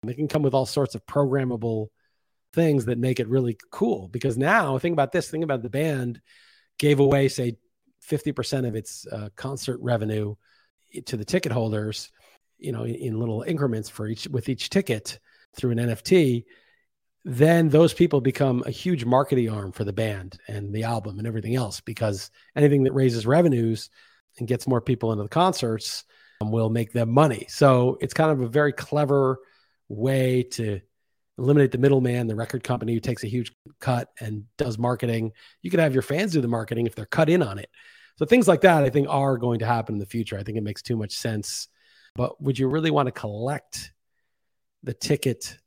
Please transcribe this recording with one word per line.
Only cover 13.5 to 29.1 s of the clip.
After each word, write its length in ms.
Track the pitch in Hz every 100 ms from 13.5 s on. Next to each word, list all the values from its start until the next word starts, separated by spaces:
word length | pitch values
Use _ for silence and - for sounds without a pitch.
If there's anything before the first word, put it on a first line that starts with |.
| 160 139 110 107
for 200 | - 107
each, 180 | 113 -
with 220 | 135 113
each 200 | 123 -
ticket 520 | 196 190 110 - - _ _ _
through 160 | - 127
an 80 | 117
N 120 | 120
F 120 | 113
T, 420 | - 190 143 120 - _ _ _ _ _ _ _
then 440 | - 123 151 170 160
those 260 | 147 165
people 260 | - - 143
become 440 | 123 - 139 123 127
a 40 |
huge 340 | 123 185 165
marketing 440 | 117 127 139 131 113
arm 220 | 107 98
for 140 | -
the 80 | 101
band 480 | 98 113 101 92 - -
and 260 | 104 101
the 80 | 104
album 360 | 113 117 101 98
and 100 | 113
everything 260 | 110 104
else, 260 | 127 113 -
because 520 | - 110 110 98 - _ _ -
anything 260 | 147 143
that 120 | 131
raises 320 | 131 131 117 110
revenues 640 | 147 175 127 117 110 - _ _ _ _ -
and 100 | 117
gets 180 | 123 -
more 140 | 123
people 320 | 113 123 113
into 100 | 110
the 60 | 101
concerts, 760 | 160 180 180 120 110 - - - _ _ _
um, 100 | 107
will 200 | 113 113
make 200 | 113 113
them 180 | 120 113
money. 340 | 123 151 110 -
So 480 | - 143 127 123 127
it's 140 | 135
kind 160 | - 160
of 100 | 147
a 80 | 120
very 240 | 135 147
clever 680 | 139 - 147 147